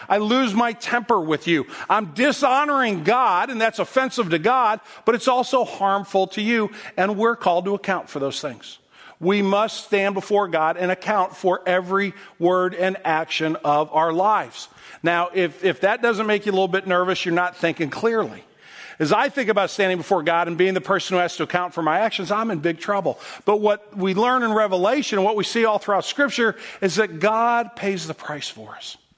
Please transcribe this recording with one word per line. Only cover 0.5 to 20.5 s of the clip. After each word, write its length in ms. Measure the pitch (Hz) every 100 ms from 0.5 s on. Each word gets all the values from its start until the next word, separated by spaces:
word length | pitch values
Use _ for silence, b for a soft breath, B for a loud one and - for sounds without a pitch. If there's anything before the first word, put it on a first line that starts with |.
my 200 | 202 240
temper 460 | 226 - 240 214 214
with 280 | 160 151 -
you, 180 | 160 123 B B
I'm 240 | 202 196
dishonoring 880 | 147 277 - 269 262 294 277 240 190
God, 460 | 156 247 254 180 214
and 100 | 233
that's 200 | 220 214
offensive 500 | 175 262 262 - 190
to 100 | 160
God, 400 | 175 254 226 214 B B
but 120 | - 233
it's 120 | -
also 360 | 247 240 269
harmful 640 | 220 - 196 196 196 196 190
to 140 | 214
you, 300 | 214 233 208 B B -
and 220 | 196 202
we're 180 | 226 233
called 300 | 190 175 180
to 80 |
account 360 | 202 196 180 -
for 100 | 147
those 200 | 135 -
things. 380 | 147 113 - - _ B B B
We 220 | 170 202
must 440 | 196 202 220 - -
stand 280 | 202 196
before 340 | 196 - 202 196
God 300 | 160 156 175
and 140 | 180
account 440 | 185 - 214 180 -
for 260 | 185 185 -
every 480 | 180 180 190 196 - B B
word 380 | 170 180 180 170
and 220 | 185 190
action 520 | 170 156 165 - 160 160
of 280 | 147 147 156
our 180 | 151 165
lives. 540 | 165 202 208 127 - - B B B
Now, 280 | 170 170 175
if, 300 | 185 175 -
if 180 | 185 175
that 200 | 190 240
doesn't 260 | 233 208 214
make 180 | 208 208
you 60 |
a 20 |
little 140 | 190 190
bit 180 | 190 190
nervous, 400 | 180 180 180 185
you're 80 |
not 220 | 170 180 -
thinking 340 | 165 156 151
clearly. 540 | - 226 226 151 107 - _ B B B B
As 140 | 151
I 160 | 208 277
think 220 | - 214
about 200 | 202 185
standing 280 | - 190 185
before 260 | - 190
God 240 | 156 170
and 100 | 170